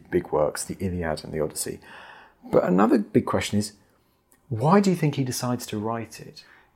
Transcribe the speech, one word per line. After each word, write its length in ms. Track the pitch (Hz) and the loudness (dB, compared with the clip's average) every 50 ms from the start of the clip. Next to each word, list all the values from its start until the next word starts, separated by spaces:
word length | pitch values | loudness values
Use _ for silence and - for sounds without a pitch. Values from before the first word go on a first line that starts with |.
| - - | -4 -2
big 220 | - 90 87 - | -2 -2 0 0
works, 320 | - 76 76 73 - - - | 0 2 2 2 0 -4 -8
the 140 | - 90 - | -8 -8 -6
Iliad 460 | 95 95 87 87 85 80 78 78 - | -4 -4 -4 -2 -2 -2 -4 -4 -6
and 80 | - 80 | -8 -4
the 80 | 78 | -4
Odyssey, 400 | 76 71 - - - - - - - - - - - - - - - - _ _ - 254 | -4 -4 -4 -6 -8 -8 -10 -12 -14 -20 -20 -20 -20 -20 -20 -20 -20 -20 _ _ -8 0
but 140 | - - - | 2 2 4
another 340 | - 180 185 208 247 302 226 | 4 4 4 4 4 4 2
big 280 | 202 - - 127 - | 2 2 0 0 2
question 340 | - - 95 - - - 104 | 2 0 -2 -2 0 0 -2
is, 140 | 104 - - _ _ _ _ _ _ _ _ _ _ _ _ _ _ - | -2 -2 -8 _ _ _ _ _ _ _ _ _ _ _ _ _ _ -8
why 320 | 123 107 120 156 190 208 | -4 -2 2 4 6 6
do 100 | 202 196 | 6 4
you 60 | 180 | 2
think 200 | 175 165 151 135 | 2 0 0 0
he 100 | 139 135 | 0 -2
decides 400 | 123 123 - - 123 123 120 - | -2 -4 -4 -2 -2 -2 -4 -4
to 120 | - - 107 | -6 -6 -6
write 440 | 104 110 117 117 110 - - - | -4 -4 -4 -6 -8 -10 -14 -18
it? 240 | - - - - - - - _ _ _ _ | -18 -18 -20 -20 -20 -20 -20 _ _ _ _